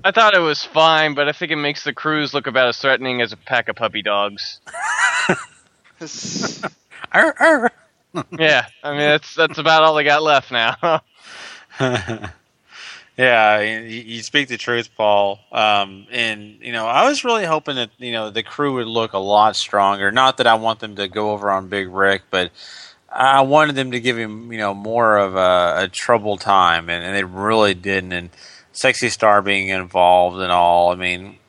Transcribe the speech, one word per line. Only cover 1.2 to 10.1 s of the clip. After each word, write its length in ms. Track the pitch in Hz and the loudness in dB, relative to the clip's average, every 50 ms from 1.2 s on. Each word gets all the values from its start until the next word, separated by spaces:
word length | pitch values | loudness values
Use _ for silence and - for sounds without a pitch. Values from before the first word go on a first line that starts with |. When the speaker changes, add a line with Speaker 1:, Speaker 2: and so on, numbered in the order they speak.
| 143 143 | -2 -2
Speaker 1:
I 20 | |
think 200 | 147 - 180 151 | -2 -4 -6 -6
it 60 | 160 | -4
makes 260 | 151 147 143 147 - - | -4 -4 -4 -6 -4 -8
the 100 | 147 135 | -10 -10
Crews 400 | - - 156 156 151 147 131 - | -6 -4 -2 -2 -2 -2 -2 -4
look 140 | 143 117 | -6 -6
about 220 | 139 117 131 127 123 | -2 2 2 2 2
as 80 | 117 - | 0 0
threatening 420 | - 135 131 117 131 131 123 123 | 0 0 0 0 -2 -4 -2 -2
as 120 | 117 107 107 | -4 -4 -6
a 40 | |
pack 320 | _ _ - 135 120 113 - | _ _ -2 -2 -2 -2 -2
of 60 | 104 | -6
puppy 260 | - 117 107 104 107 | -4 -4 -4 -4 -4
dogs. 580 | 95 107 104 101 101 104 101 101 - - - - _ - - 679 784 - 855 - - - 679 679 1077 - - - - - _ _ _ _ _ _ _ _ _ _ | -4 -2 0 0 -2 -2 -6 -10 -14 -16 -16 -18 _ -16 -12 -8 -6 -6 -2 -2 -2 -2 0 -2 -2 -2 -4 -4 -6 -18 _ _ _ _ _ _ _ _ _ _
Speaker 2:
<laughs> 1120 | 165 151 - - - - - - - - - - 220 - _ _ _ _ - - - _ - | -18 -16 -14 -14 -12 -10 -8 -8 -8 -8 -8 -10 -12 -12 _ _ _ _ -20 -20 -12 _ 2
Speaker 3:
Arr, 220 | 180 220 320 277 - | 2 2 2 2 2
arr. 320 | - 330 311 269 220 233 _ _ _ _ _ _ _ _ - 175 - _ 175 | 4 4 4 4 2 -2 _ _ _ _ _ _ _ _ -12 -12 -10 _ -4
Speaker 1:
Yeah, 280 | 160 160 156 147 127 120 - _ _ - | 0 2 4 4 4 2 -2 _ _ -10
I 80 | 147 | -6
mean, 80 | 143 147 | -4 0
that's, 360 | 147 147 147 151 - - - | 2 2 2 0 -2 -8 -2
that's 220 | 160 160 156 156 | -2 -2 0 0
about 260 | 151 147 160 160 156 156 | -2 2 4 4 6 6
all 120 | 160 156 | 4 4
they 80 | 151 147 | 2 2
got 200 | 147 | 2